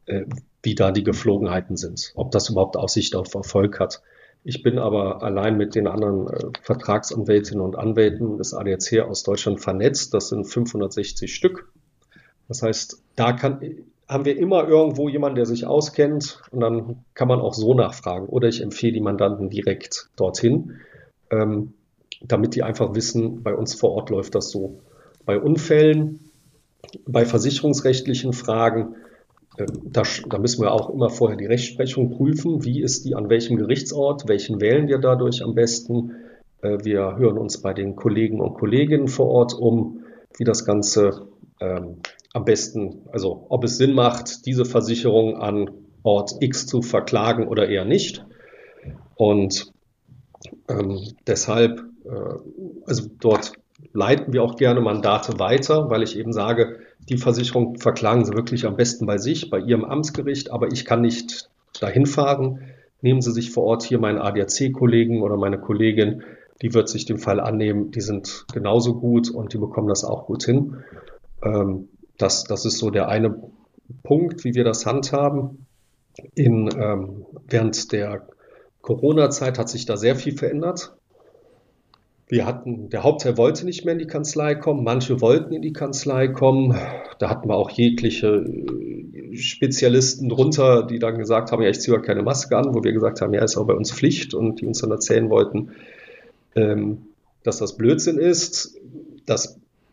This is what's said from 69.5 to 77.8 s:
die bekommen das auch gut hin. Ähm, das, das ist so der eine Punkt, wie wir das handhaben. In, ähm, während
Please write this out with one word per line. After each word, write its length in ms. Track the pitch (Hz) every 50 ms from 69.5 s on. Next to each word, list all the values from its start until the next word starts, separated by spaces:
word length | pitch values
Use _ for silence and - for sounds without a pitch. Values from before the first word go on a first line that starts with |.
die 60 | - 107
bekommen 300 | 104 101 - 110 107 104
das 140 | 98 -
auch 220 | - - - - -
gut 200 | - 110 - -
hin. 340 | 123 123 143 147 147 139 - - - - - - - - - - - - -
Ähm, 460 | - 107 107 104 98 98 95 95 95 - _ _ - - _ -
das, 260 | 104 95 - - -
das 200 | - 104 - -
ist 140 | - - -
so 120 | 110 107
der 180 | 101 101 - -
eine 340 | 104 110 110 110 - - - - - _ _ _ _ _ _ - - - -
Punkt, 400 | - 143 160 175 170 170 - -
wie 100 | 123 117
wir 80 | 120
das 240 | 120 113 110 - -
handhaben. 800 | 113 123 139 135 - 143 139 143 143 143 139 131 135 - - - _ _ _ _ _ _ _ _ _ _ - - - _
In, 320 | - 139 120 113 110 107 107 - 123
ähm, 460 | 107 107 104 98 95 95 95 - - - - - - -
während 420 | 120 113 110 110 107 -